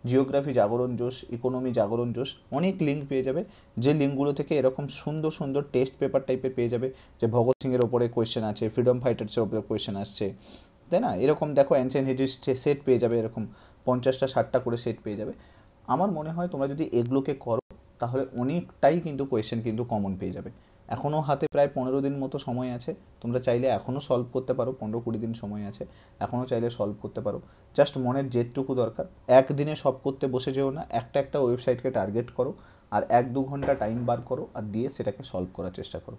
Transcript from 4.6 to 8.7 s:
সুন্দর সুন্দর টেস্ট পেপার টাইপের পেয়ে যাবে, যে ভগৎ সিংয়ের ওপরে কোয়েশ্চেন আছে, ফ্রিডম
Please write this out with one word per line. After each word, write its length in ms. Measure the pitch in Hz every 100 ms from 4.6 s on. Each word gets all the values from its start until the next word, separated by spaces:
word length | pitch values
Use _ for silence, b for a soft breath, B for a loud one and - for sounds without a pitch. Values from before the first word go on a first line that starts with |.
| 131 131 143
সুন্দর 440 | - - 156 156
সুন্দর 320 | 156 147 139 143
টেস্ট 220 | 131 131 -
পেপার 220 | 139 135 -
টাইপের 280 | 127 135
পেয়ে 160 | 131 120
যাবে, 240 | 120 131 B B -
যে 60 | 117
ভগৎ 260 | 120 117 127
সিংয়ের 220 | 135 127 117
ওপরে 220 | 120 120
কোয়েশ্চেন 360 | 120 113 120
আছে, 260 | 110 104
ফ্রিডম 300 | 110